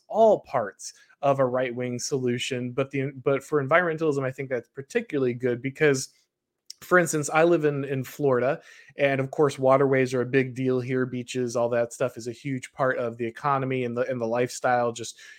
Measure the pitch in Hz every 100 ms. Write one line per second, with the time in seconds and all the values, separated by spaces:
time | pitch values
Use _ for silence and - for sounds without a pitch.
0 | - 190 220 185 - 131 104 - - -
1 | _ _ 139 139 131 127 131 120 123 123
2 | - 139 123 120 - 127 123 123 131 139
3 | 135 139 143 139 - 151 135 165 180 156
4 | 160 139 131 131 131 123 - - 135 240
5 | 233 147 127 120 127 120 135 135 156 135
6 | - _ _ _ _ _ - - - 180
7 | 165 156 143 156 170 170 151 143 135 135
8 | 123 - 143 123 123 165 - - - -
9 | 143 135 135 - 143 135 131 135 139 135
10 | 127 127 123 135 131 120 131 127 123 127
11 | 127 123 123 127 123 120 117 120 117 -
12 | 127 - 120 117 143 131 - - 131 127
13 | 120 117 117 - 147 135 131 131 120 120
14 | 127 127 113 120 127 - 131 123 120 117
15 | 113 - -